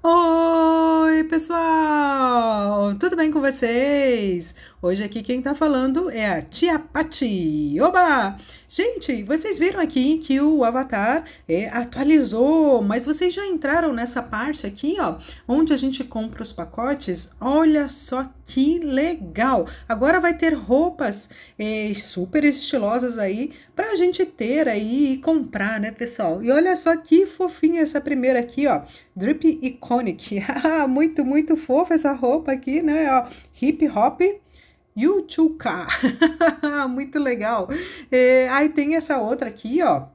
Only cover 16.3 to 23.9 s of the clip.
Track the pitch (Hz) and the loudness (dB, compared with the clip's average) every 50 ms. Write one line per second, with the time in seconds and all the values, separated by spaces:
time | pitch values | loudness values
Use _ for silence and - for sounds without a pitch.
16.3 | - - 226 - - - - - - - 233 262 285 277 - - 175 170 - - | -10 -12 -12 -12 -10 -10 -12 -12 -8 -6 -4 -4 -4 -4 -4 -8 -6 -8 -8 -12
17.3 | - - 208 254 277 311 330 311 302 302 285 269 - - - - 254 254 269 262 | -14 -8 -4 0 2 4 4 4 4 2 0 -2 -6 -8 -8 -6 -6 -6 -6 -8
18.3 | - - - - - 262 269 294 330 349 330 285 262 262 294 339 349 - 196 170 | -14 -20 -20 -6 -2 0 2 2 2 0 -2 -2 -2 0 0 0 -2 -6 -10 -12
19.3 | 156 208 226 269 262 208 165 - - - - - 233 208 247 294 349 370 330 349 | -4 -2 0 2 2 0 -2 -4 -10 -20 -6 -6 -2 0 2 2 2 4 2 0
20.3 | 339 339 339 330 311 254 208 190 247 277 330 359 349 - 294 214 202 202 - - | 0 2 0 0 0 -2 -2 0 2 2 2 0 -2 -4 -4 -4 -4 -6 -8 -10
21.3 | - - - - _ - 208 214 220 214 214 214 202 202 - - - 185 180 185 | -14 -20 -20 -20 _ -10 -8 -6 -4 -4 -4 -4 -4 -4 -4 -6 -4 -6 -6 -2
22.3 | - 302 294 294 277 285 - - - 254 208 202 226 247 247 247 240 226 202 190 | -2 2 2 2 2 2 -6 -4 -4 -2 0 0 -2 -2 -2 -4 -4 -4 -4 -4
23.3 | 196 220 269 302 - - - _ _ - 392 440 | -2 -4 -6 -8 -10 -14 -20 _ _ -6 -4 -2